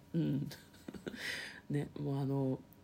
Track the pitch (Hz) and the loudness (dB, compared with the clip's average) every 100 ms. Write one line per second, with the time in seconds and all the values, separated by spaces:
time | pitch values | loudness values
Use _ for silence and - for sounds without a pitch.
0 | - 170 151 139 - - - - - - | -2 2 4 2 0 -6 -16 -16 -14 -10
1 | - - - - - - - 147 - - | -8 -6 -4 -4 -6 -10 -2 0 0 -2
2 | 143 139 135 139 131 131 - - | -2 2 2 4 4 2 -4 -20